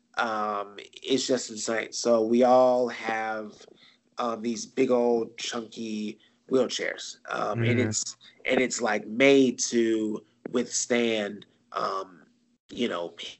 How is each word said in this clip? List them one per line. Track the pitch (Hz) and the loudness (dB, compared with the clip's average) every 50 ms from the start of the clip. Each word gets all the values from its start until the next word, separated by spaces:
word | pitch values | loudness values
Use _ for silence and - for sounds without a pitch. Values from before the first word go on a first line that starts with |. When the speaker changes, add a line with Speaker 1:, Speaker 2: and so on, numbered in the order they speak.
| _ _ - - | _ _ -4 -4
Speaker 1:
Um, | 117 117 110 107 107 107 104 101 101 101 101 101 - - - - - | -2 -2 -2 -2 -2 -2 -4 -4 -6 -8 -12 -18 -20 -20 -20 -12 -4
it's | - 135 123 - | -2 0 0 0
just | - 131 120 - - | 0 -2 -2 -2 -6
insane. | 113 107 107 - 113 110 104 - - | -10 -8 -6 -4 -4 -4 -4 -6 -6
So | - - 120 117 113 110 | -4 0 2 4 4 4
we | 113 120 120 127 | 4 4 4 6
all | 123 127 127 127 127 123 123 127 117 | 6 6 6 6 6 4 2 2 0
have, | 113 - - 110 113 110 110 110 110 110 107 107 - - - - - _ _ _ _ _ _ _ _ - | -4 -6 -6 -4 -4 -4 -4 -4 -6 -8 -8 -12 -16 -20 -20 -20 -20 _ _ _ _ _ _ _ _ -6
um, | 120 117 113 107 110 | -4 -4 -4 -4 -4
these | 120 113 101 - | -6 -6 -6 -8
big | - - 147 135 123 | -6 -2 0 2 2
old | 123 123 120 120 120 117 113 - - - | 4 2 4 2 2 0 -2 -4 -8 -10
chunky | - - 123 120 113 107 - 113 113 110 107 107 107 107 110 - _ _ _ _ _ - | -10 -8 -6 -8 -8 -10 -12 -10 -8 -8 -6 -6 -6 -8 -10 -12 _ _ _ _ _ 0
wheelchairs, | 131 131 117 101 - - 85 - - - - - - - - - | 2 2 2 2 -2 -4 -6 -6 -6 -8 -10 -14 -16 -16 -10 -8
um, | - - 110 107 107 117 117 | -6 -4 -4 -2 -2 0 2
and | 117 120 120 | 2 2 2
Speaker 2:
Mm-hmm. | 123 110 | 2 0
Speaker 1:
it's, | 110 - - - - _ _ - - _ - | 0 -4 -6 -8 -10 _ _ -20 -20 _ -4
and | - 131 131 | 0 0 2
it's, | 127 120 - - 120 | 2 0 -2 -2 -2
like, | 113 104 107 107 | 0 -2 -2 -4
made | 107 110 120 135 139 139 139 131 123 120 - | -4 0 4 6 8 8 8 8 6 4 0
to | - - 120 117 113 113 113 110 110 107 107 107 - _ _ _ - - | -4 -2 0 2 2 2 2 0 0 -2 -4 -6 -10 _ _ _ -10 -4
withstand, | 117 123 120 - - - - - 123 120 120 117 110 107 104 101 104 98 - _ _ _ _ _ - | -2 -2 -2 -2 -4 -4 -2 0 0 0 2 0 0 -2 -2 -4 -8 -10 -16 _ _ _ _ _ -8
um, | - - 95 98 95 95 92 87 78 - _ _ _ _ _ _ _ _ - | -6 -4 -4 -4 -6 -8 -10 -14 -20 -20 _ _ _ _ _ _ _ _ -14
you | - - 120 104 | -6 -4 -4 -2
know, | 95 87 85 82 - - - - - - | -2 -4 -6 -8 -10 -14 -16 -18 -18 -10